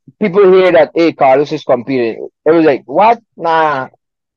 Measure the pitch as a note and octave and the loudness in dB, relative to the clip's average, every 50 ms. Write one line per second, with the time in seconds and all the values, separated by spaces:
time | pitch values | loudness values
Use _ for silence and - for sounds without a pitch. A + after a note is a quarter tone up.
0 | _ - _ - G#3 G3+ E3+ G#3 G3+ F#3 F#3+ F#3+ F#3 F3+ E3+ E3 D3+ - - D#3+ | _ -20 _ -6 -6 -2 0 2 2 4 4 4 2 2 2 2 0 0 0 -2
1 | E3+ D#3 C#3+ - D3 C3+ C3 C#3 D3+ C#3 D#3 C#3+ - - C3 B2 A2+ C3+ C3+ B2+ | -2 -2 0 0 0 2 2 2 0 -4 -6 -10 -4 -4 -4 -4 -4 -6 -4 -4
2 | A#2+ A2 - - C#2 - _ _ - D3+ E3 E3+ D#3+ D#3 B2 G#2 - A#2+ C#3 F3 | -4 -4 -6 -10 -14 -16 _ _ -2 0 2 2 2 2 0 -2 -6 -6 -2 0
3 | G#3 A#3 A#3 A3+ _ _ _ - E3 E3 D#3+ D#3+ D#3 D3+ C#3+ C3 C3 - _ _ | 2 2 0 -2 _ _ _ -8 -6 -2 -2 0 0 -2 -4 -6 -8 -12 _ _
4 | _ _ _ _ _ _ _ | _ _ _ _ _ _ _